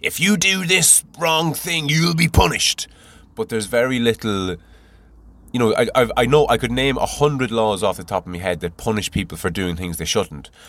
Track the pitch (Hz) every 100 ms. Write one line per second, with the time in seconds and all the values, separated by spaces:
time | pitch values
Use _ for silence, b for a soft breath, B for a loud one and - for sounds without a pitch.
0 | - - 185 208 196 190 170 185 160 -
1 | - - 165 160 165 135 175 165 147 160
2 | 170 160 170 - - 113 - - - B
3 | B B B - 110 113 101 120 127 123
4 | 117 110 113 98 92 87 b b b b
5 | b - - - - 123 113 - 117 131
6 | 113 - 120 151 143 117 120 127 135 127
7 | 101 - 147 139 123 113 110 98 98 92
8 | 87 98 87 87 92 87 87 - 117 107
9 | - - 87 82 92 87 90 85 90 80
10 | 82 107 92 73 - B